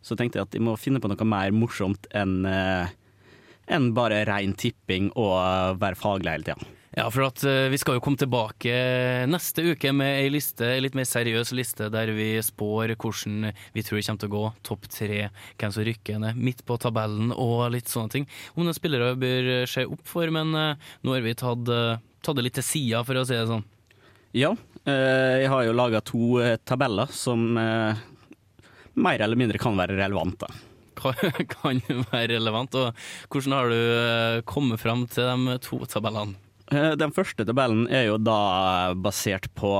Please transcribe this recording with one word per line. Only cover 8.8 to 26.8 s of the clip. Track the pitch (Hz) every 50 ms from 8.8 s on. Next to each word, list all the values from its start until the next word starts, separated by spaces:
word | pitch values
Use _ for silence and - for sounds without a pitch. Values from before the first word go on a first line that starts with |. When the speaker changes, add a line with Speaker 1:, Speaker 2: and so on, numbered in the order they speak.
| 127 127 127 127 127 123 127 123 127
Speaker 2:
neste | 127 165 180 - - - - 160 170 160
uke | - - 139 139
med | 139 135 139 139 135 139
ei | 139
liste, | 139 147 139 - - - 117
ei | 120 127 131
litt | 131 135 -
mer | 135 131
seriøs | - - 120 117 117 110 113 120 -
liste, | 123 123 123 117 - - 110 107
der | 110 110 113 110 110
vi | 107 107 107 110 113
spår | 110 - - - 107 104 107 110 113 110 113
hvordan | 110 - 113 101 - - 107 104 104 110 107 104 - - - _
vi | 110 110
tror | - 113 107
det | 101
kommer | - 110 98
til | - 104
å | 101 104
gå, | 107 110 110 - _
topp | - 113 95 -
tre, | - - - 113 101 104 104 104 101 - - - - - _
hvem | - 107 101
som | 110 107
rykker | 113 113 - _ - 104
ned, | 107 107 110 113
midt | 123 117 127 123 - -
på | - 123 113
tabellen | - 123 113 113 110 107 107 107 110 120 120
og | - 131 117 117 117 120 120
litt | 120 123 117 -
sånne | - 123 110 110
ting. | - 135 143 - - - - - -
Om | - 170
noen | 170 160 -
spillere | - 170 147 123 120 123 127 131
bør | 127 127 127 127 127 127 127 127 123
se | 127 - 135 127
opp | - 135 - -
for, | - - 175 170 165
men, | 160 160 156 160 156
eh, | 156 156 156 147 147 - - - - -
nå | 123 131
har | 131
vi | 117 110 117
tatt, | - 127 123 120 120 120
eh, | 120 120 120 117 117 113 113 - _ _ _ -
tatt | - 156
det | 135 120
litt | 123 -
til | - 127
siden, | - - 160 139 117 110 117 120
for | 120 135
å | 127 127
si | 123 131
det | 117 113 113
sånn. | 117 110 107 - _ _ _ _ _ _ _ - - - _ _ -
Speaker 1:
Ja, | 117 135 160 220 - - - - - _
eh, | 139 139 135 131 131 131 131 131 131 127 131 135
jeg | 135
har | 135 131 123
jo | 113 113
laget | 120 123 123 110 107 -
to, | - - 117 117 120 123 123
eh, | 117 120 113 113 _
tabeller | - 131 127